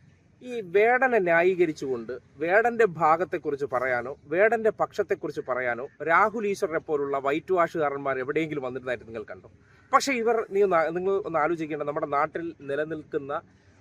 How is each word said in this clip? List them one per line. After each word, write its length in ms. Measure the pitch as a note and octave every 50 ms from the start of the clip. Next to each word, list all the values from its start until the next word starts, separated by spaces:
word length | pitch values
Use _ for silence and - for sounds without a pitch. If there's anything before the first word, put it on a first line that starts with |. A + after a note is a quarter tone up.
| _ - _ _ _ _ _ _
ഈ 100 | B3 B3 A#3+ A#3 G3 F3 E3+
വേടനെ 420 | G3+ G#3+ A#3 B3 B3 C4 B3+ A#3+ G#3+
ന്യായീകരിച്ചുകൊണ്ട് 960 | F#3 E3+ E3 E3+ F3 F#3 F#3+ E3+ F3+ D#3 D3+ - D3+ C3 B2+ A#2 A2+ A2 B2+ - _ _ _ C#3
വേടന്റെ 440 | D#3 E3+ F#3 A3 A3+ A#3+ A#3+ A3 A3+ G3 D#3 D#3
ഭാഗത്തെക്കുറിച്ച് 680 | E3+ D3+ E3 E3 F#3 - F#3 D#3+ - D3+ C#3+ C3+ C#3 - C3
പറയാനോ 420 | A#2+ B2+ C3 B2 A#2+ A#2+ B2+ D3 - _
വേടന്റെ 480 | C#3+ D#3 F3+ G#3 A3 A#3 A3+ G#3+ G#3+ - -
പക്ഷത്തെക്കുറിച്ച് 600 | D#3+ - - - F#3 - G3 D#3 - D#3 - D#3 C#3 -
പറയാനോ 360 | B2 B2 B2+ A#2+ A#2 A#2 C3 - _ - D3 D#3
രാഹുൽ 380 | E3 F3+ G#3 A3 G3 A#3 G#3 G#3
ഈശ്വരനെ 300 | G3 - G#3 D#3+ D#3+ D#3 - -
പോലുള്ള 300 | D#3 C#3+ C#3+ C#3 C#3 C#3
വൈറ്റ് 340 | C3 C#3 C#3+ E3 - - F#3 F3
വാഷുകാരന്മാർ 600 | E3+ E3 - D#3+ D3 C#3+ C#3 C#3 C#3 C3+ C3 C3
എവിടെയെങ്കിലും 440 | B2+ C3 C#3 D#3 D#3+ D3+ D3+ C#3+ C3 B2
വന്നിരുന്നായിട്ട് 380 | B2+ C3 B2 C3 B2 A2 G#2+ A2+
നിങ്ങൾ 160 | A2+ A2+ G#2 -
കണ്ടോ? 200 | F#2 F#2 F2+ - _ _ _ _ _ _ _ -
പക്ഷേ 200 | C4 C#4 - C#4 C4 A#3
ഇവർ, 240 | A3 A#3 A3+ A3+ - -
നീ 120 | G3 G3+
ഒന്ന് 140 | G#3 F#3+ F3+
ആ-, 140 | E3 D#3 D#3+ E3 F3+
നിങ്ങൾ 160 | F#3 G3 G3 F#3+ - -
ഒന്ന് 100 | E3 D#3
ആലോചിക്കേണ്ട, 440 | D3 D#3+ E3+ D#3+ D#3+ D3 D#3 D3 D3 D3
നമ്മുടെ 140 | D3 D#3+ D#3+ D3 C#3+
നാട്ടിൽ 380 | C#3 D3+ D#3 - E3+ E3 E3+ - -
നിലനിൽക്കുന്ന 840 | C#3+ C3+ C#3 C#3+ D#3 D#3 D#3+ D#3 C#3+ - D#3+ D3 C#3 C3+ D3 E3+ - _ _ _ _ _ _ _